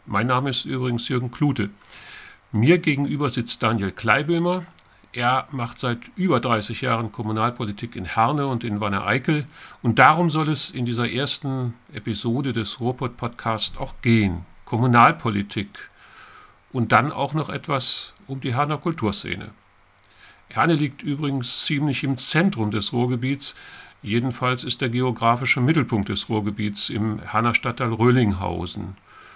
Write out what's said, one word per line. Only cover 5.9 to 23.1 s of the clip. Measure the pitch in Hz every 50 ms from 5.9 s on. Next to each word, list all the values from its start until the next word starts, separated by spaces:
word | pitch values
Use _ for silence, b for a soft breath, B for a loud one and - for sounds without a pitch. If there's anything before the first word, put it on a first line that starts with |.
| 117 117 - - -
über | - 185 190 147 120
dreißig | - 127 117 107 101 - 117 - -
Jahren | 123 120 113 113 107
Kommunalpolitik | - - 113 107 110 110 110 120 120 - 123 101 101 - 120 120 -
in | 123 95
Herne | 90 - 113 113 123 151 147 143
und | 139 131 117 120
in | 120 104 104
Wanne-Eickel. | 107 101 98 98 - 101 107 135 - - 156 147 147 B B B B B B B B
Und | 120 113 156
darum | 131 139 156 165 175 165
soll | 143 156 156 151
es | 156 - - -
in | - 135 123
dieser | 120 117 113 120 113
ersten | - 123 139 131 - - - 139 131 131 127 120 117 - - - -
Episode | - - 123 107 104 - 120 117 135 143 139 120
des | 113 107 - - -
Ruhrpott-Podcasts | 120 123 127 - 135 120 - - - 117 - - - 117 113 107 - - -
auch | - 135 - - - -
gehen. | 117 117 113 104 95 85 85 87 - - - -
Kommunalpolitik. | - - 110 123 127 120 120 120 143 165 - - 117 101 101 101 101 - 113 98 - - - - - B B B B B B B B B B B B B B B -
Und | - 131 117 - 123
dann | 110 120 147
auch | - - 139 131 143
noch | 156 147 -
etwas | - - - - 147 131 123 - - - - - - - - -
um | 135 135
die | 127 135 117
Herner | 127 147 147 156 143
Kulturszene. | - 175 160 165 113 104 - - - 98 92 98 - - - - - - - - - - - B B B B B B B B B B B
Herne | - 110 117 156 170
liegt | 143 151 139 - - -
übrigens | 147 143 143 156 139 135 135 127 - - - -
ziemlich | - 156 143 147 151 131 - -
im | 135 135
Zentrum | 127 - - - 156 180 196 - 117 110 107
des | 104 107 101 - -
Ruhrgebiets. | 120 123 123